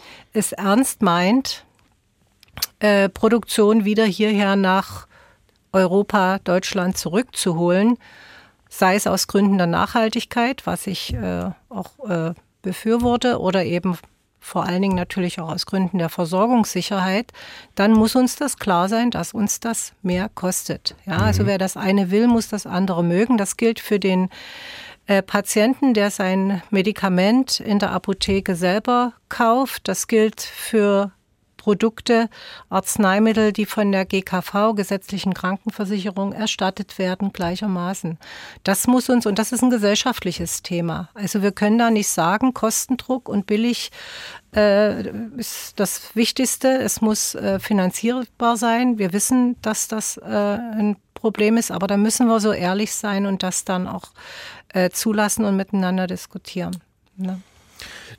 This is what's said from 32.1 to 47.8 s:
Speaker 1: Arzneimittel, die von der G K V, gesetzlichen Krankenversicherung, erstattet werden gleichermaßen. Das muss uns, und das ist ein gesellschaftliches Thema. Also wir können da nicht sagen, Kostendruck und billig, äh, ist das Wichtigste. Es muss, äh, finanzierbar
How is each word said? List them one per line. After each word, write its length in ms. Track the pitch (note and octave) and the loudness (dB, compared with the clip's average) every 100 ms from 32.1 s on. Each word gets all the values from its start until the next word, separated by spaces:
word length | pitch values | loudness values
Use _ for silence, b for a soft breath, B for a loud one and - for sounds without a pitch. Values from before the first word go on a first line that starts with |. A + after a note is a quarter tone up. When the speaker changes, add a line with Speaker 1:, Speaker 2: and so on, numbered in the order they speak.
| A#3 A3+ B B B B | 2 2 B B B B
Speaker 1:
Arzneimittel, 800 | F#3+ - - G3 G3 A3 A3 G#3+ | -4 -2 2 4 4 4 4 2
die 140 | G3+ G3+ | 2 -2
von 260 | - G3+ | 0 2
der 140 | G3 F#3+ | 0 0
G 160 | F#3+ | -2
K 220 | - F3+ | -2 -4
V, 320 | - G3+ A3 G#3 | -2 0 2 0
gesetzlichen 580 | F#3+ G3 - G3 F#3+ | -2 -4 -4 -4 -4
Krankenversicherung, 1000 | F3+ F#3 G3 A3 - G3 G#3 G3 F#3+ G3 | -2 -4 -4 -6 -6 -4 -2 -4 -4 -4
erstattet 680 | - A3 - F#3+ - G3+ - | -4 -4 -2 -2 -2 -8 -4
werden 340 | F#3 F#3 G3 | -4 -2 -4
gleichermaßen. 880 | - F3 F#3 G#3+ F#3 F3 G3 E3 D#3+ B B B B | -2 -4 -2 -2 -2 -4 -4 -6 -8 B B B B
Das 240 | - G3 - | -2 0 2
muss 240 | B3+ A#3+ | 2 4
uns, 160 | B3 A3 | 2 2
und 140 | G3 | 0
das 120 | G#3+ | -2
ist 120 | A#3+ | 2
ein 80 | B3+ | 2
gesellschaftliches 880 | A#3+ G3+ G#3 B3+ A#3 F#3 F3 E3+ - | 4 2 2 0 -2 -4 -4 -6 -8
Thema. 480 | - F3 E3+ D#3+ F3 - | -6 -4 -2 -4 -8 -8
Also 260 | G3 G#3 | -4 0
wir 100 | G3+ | 0
können 280 | G3 G#3 A#3 | 2 2 4
da 100 | A#3 | 4
nicht 200 | A3 G3+ | 2 0
sagen, 440 | - E3 G#3 C4 | 0 2 2 0
Kostendruck 760 | B3 A3 - - B3+ - C4 - | 0 -2 -2 -2 -4 -2 -4 -2
und 200 | G3+ F#3+ | -4 0
billig, 420 | G#3 A#3 A#3 - B B B B B _ G#3+ | 0 0 -2 -6 B B B B B _ 2
äh, 540 | G#3 G3+ G#3 A3+ F#3+ G#3 A3+ C4 | 4 6 4 0 -6 -8 -10 -10
ist 420 | A3 - - - | -10 -10 -8 -4
das 360 | F#3+ - - G#3+ | -2 -4 -6 -2
Wichtigste. 520 | A#3 - B3+ - C4 | 0 0 -2 0 2
Es 340 | C4 G#3+ - | 2 0 0
muss, 320 | G#3+ G#3+ - | 0 0 -4
äh, 260 | - G3+ F#3+ | -4 -2 -2
finanzierbar 960 | - G3+ | 0 0